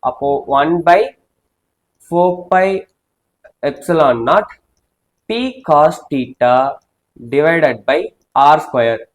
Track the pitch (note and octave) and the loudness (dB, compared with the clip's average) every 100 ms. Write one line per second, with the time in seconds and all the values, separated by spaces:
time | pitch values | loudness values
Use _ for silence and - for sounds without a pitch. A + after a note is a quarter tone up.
0 | B2+ - C#3 C#3+ - C#3 D3+ E3+ E3 F3+ | -6 -4 -4 -4 -2 0 0 0 2 2
1 | B3 _ _ _ _ _ _ _ _ _ | 2 _ _ _ _ _ _ _ _ _
2 | _ E3+ F3+ F3+ F3+ F#3 F#3+ F#3+ - _ | _ 0 0 -2 -2 0 0 -4 -10 _
3 | _ _ _ _ - _ C3+ C#3 - D#3+ | _ _ _ _ -20 _ -8 -8 -4 0
4 | D3 A#2 A#2 F3+ A3 - _ _ _ _ | 2 0 0 0 -2 -16 _ _ _ _
5 | _ _ _ A3+ B3+ B3 - D3+ D#3 E3+ | _ _ _ -6 -6 -8 0 4 4 0
6 | - C#3 B2 - B2 B2+ C3+ D3 _ _ | -8 -6 -6 -2 2 2 0 -6 _ _
7 | _ _ A#2+ C#3 D#3 E3+ D3+ A#2 - D3 | _ _ -4 0 2 2 0 -2 -2 -2
8 | - _ _ - C#3 D3+ - C3 A#2 A2+ | -4 _ _ 2 4 4 0 -2 0 -2
9 | - | -8